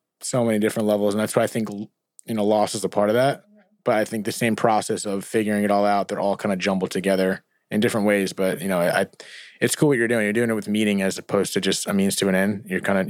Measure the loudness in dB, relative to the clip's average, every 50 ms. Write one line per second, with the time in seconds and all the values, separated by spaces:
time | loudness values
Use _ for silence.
0 | _ _ _ -14 -8 -4 -2 0 2 2 2 2 2 0 0 0 0 2 2 2
1 | 2 0 0 0 -2 0 2 0 0 0 0 -4 -6 -6 -8 -10 -12 -14 _ _
2 | _ _ _ -16 -10 -6 -2 0 2 2 4 4 2 0 -2 -4 -6 -2 0 0
3 | 2 2 2 2 2 2 0 -4 -8 _ _ _ _ _ _ _ -2 0 0 0
4 | 0 -2 -4 -6 -6 -6 -4 -2 0 0 0 2 2 2 2 2 0 -2 -4 -4
5 | -4 -4 -4 -6 -4 -2 -2 -2 0 0 0 0 2 2 2 2 2 2 2 2
6 | 0 -2 -4 -2 0 -2 -2 -2 -2 -4 -2 -2 -2 -2 0 0 -2 -2 -2 -2
7 | 0 0 2 2 2 0 0 -2 _ _ _ _ _ -4 -2 0 0 0 0 0
8 | 2 2 2 2 0 -2 -2 -2 -2 -2 -2 -2 -2 -2 0 0 2 2 2 0
9 | -2 -2 _ -16 -20 -20 -20 -20 -20 -18 -6 -2 -2 -2 0 2 2 2 2 2
10 | 2 0 0 0 0 0 0 0 0 0 0 -2 -2 -2 0 0 2 2 2 2
11 | 0 -2 -2 -4 -6 -2 0 0 0 0 -2 -2 0 0 -2 -2 -2 -2 0 2
12 | 2 2 0 0 0 2 2 2 2 0 -2 -4 -6 -6 -6 -4 -2 0 0 0
13 | 0 -2